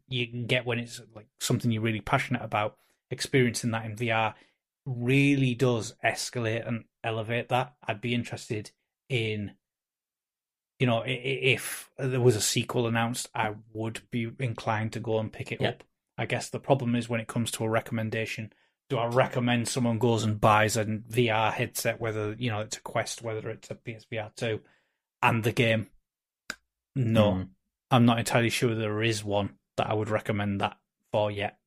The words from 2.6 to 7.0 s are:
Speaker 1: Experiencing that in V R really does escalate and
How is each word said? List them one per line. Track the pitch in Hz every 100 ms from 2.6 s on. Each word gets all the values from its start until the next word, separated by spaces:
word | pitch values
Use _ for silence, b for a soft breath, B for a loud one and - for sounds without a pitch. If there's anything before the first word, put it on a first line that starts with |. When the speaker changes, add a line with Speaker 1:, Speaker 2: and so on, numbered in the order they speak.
| 104 - _ _ -
Speaker 1:
Experiencing | 127 - 135 120 110 120
that | 110 113
in | 104
V | 120
R | 110 110 - b b _ _ -
really | 120 120 139 139 139 131 117
does | 127 117 98 -
escalate | 113 - - 123 110 113 117
and | 113 - _